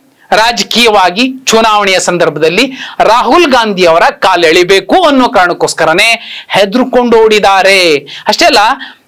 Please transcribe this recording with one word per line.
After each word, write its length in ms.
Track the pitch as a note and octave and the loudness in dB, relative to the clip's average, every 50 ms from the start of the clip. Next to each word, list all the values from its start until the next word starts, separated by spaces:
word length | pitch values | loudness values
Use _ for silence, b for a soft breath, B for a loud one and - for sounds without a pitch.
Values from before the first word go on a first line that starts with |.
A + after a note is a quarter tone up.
| _ _ b b b b | _ _ b b b b
ರಾಜಕೀಯವಾಗಿ 1040 | - G3 A3 A#3+ A#3+ A3 G#3+ - - A3 A#3+ A3+ A3 G3 F#3 F3+ F3 G#3 B3+ C4 C4 - - | -2 0 0 0 -2 -4 -6 -6 -2 -2 0 2 2 2 2 0 0 -2 -4 -4 -4 -8 -6
ಚುನಾವಣೆಯ 540 | - A3 A3 A3+ A3 G#3+ G#3 G3+ G3 F#3 F3+ | -2 0 0 2 2 0 0 0 0 0 -2
ಸಂದರ್ಭದಲ್ಲಿ 640 | - G3 F3 F3 E3+ D#3+ D3 D3+ D#3 D#3+ F3 G3 C4+ C4 B B B B B B | -2 -2 -2 -2 0 -2 -2 -2 -2 -2 0 0 -2 -4 B B B B B B
ರಾಹುಲ್ 520 | F3+ G3 A3 B3 A3 A3 C#4 F4 E4+ D4 | 0 2 2 2 2 2 2 2 2 2
ಗಾಂಧಿ 340 | B3 B3 A3+ G#3+ G3+ F3+ F3+ | 2 0 0 0 -2 0 2
ಅವರ 180 | E3 E3 E3+ A3 | 2 2 2 2
ಕಾಲೆಳಿಬೇಕು 1000 | C#4 - - - F#3+ F#3 F3 E3 D#3+ E3 F3+ F3+ F3 G3 F#3+ F#3+ - D4 F#4 F4+ | 0 -2 -2 -2 0 0 0 0 2 2 2 2 2 0 0 0 0 0 0 2
ಅನ್ನೋ 260 | D4+ C#4 C4 B3+ A#3+ | 2 2 2 0 0
ಕಾರಣಕ್ಕೋಸ್ಕರನೇ 920 | B3+ G3+ F3+ F3 E3 - E3 D3 - - E3 D#3 D#3+ F#3 G#3+ A#3 - - B B B B B B | 0 0 0 0 -2 -2 -4 -4 -4 -2 -2 -2 0 0 0 -2 -2 -4 B B B B B B
ಹೆದರ್ಕೊಂಡು 720 | - F#3 G3+ G3 F#3+ B3+ B3+ C4 - B3+ A#3+ A#3+ A#3 A3+ | -2 -2 -2 0 0 -2 -2 0 0 0 0 2 2 4
ಓಡಿದ್ದಾರೆ. 760 | A3 A3 G#3+ G#3 G3 G3+ G3 F#3+ F#3 F#3+ G3 F#3+ F3+ E3+ D3+ C#3 C#3 B B B B G#3+ | 4 4 2 2 2 2 2 2 2 2 2 2 2 2 0 -2 -4 B B B B -2
ಅಷ್ಟೇ 180 | G#3+ - E4 | 0 2 2
ಅಲ್ಲ, 120 | E4+ D4 A3 G3 - F#3+ - B B B B B | 2 2 2 2 0 -2 -4 B B B B B